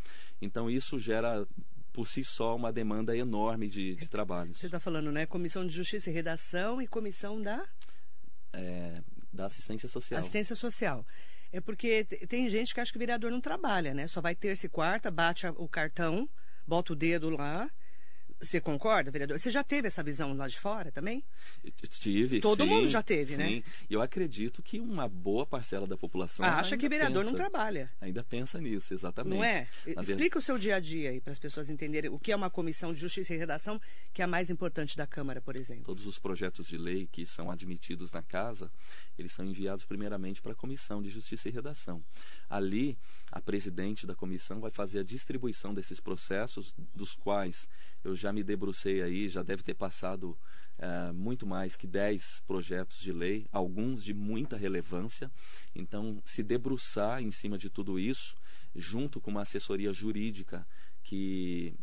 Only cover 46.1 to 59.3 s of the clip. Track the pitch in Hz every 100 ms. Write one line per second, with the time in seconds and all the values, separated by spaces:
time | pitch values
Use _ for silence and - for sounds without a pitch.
46.1 | 92 - 98 117 - - - 165 92 98
47.1 | - 101 101 95 90 - - - - 92
48.1 | 90 101 104 98 101 98 92 98 95 87
49.1 | 90 104 92 90 98 - 135 95 - 92
50.1 | 95 92 82 - - - - 90 87 87
51.1 | 87 104 127 101 92 95 - 95 98 101
52.1 | 104 - - - 95 85 92 92 - 95
53.1 | 82 87 107 104 101 90 92 120 127 104
54.1 | 101 104 113 147 110 98 90 85 90 110
55.1 | - 131 - - - - - 90 104 110
56.1 | 104 - - 104 120 131 127 - 107 104
57.1 | 127 110 - 101 101 95 - 98 92 104
58.1 | 131 - - - - - - 87 110 143
59.1 | 113 104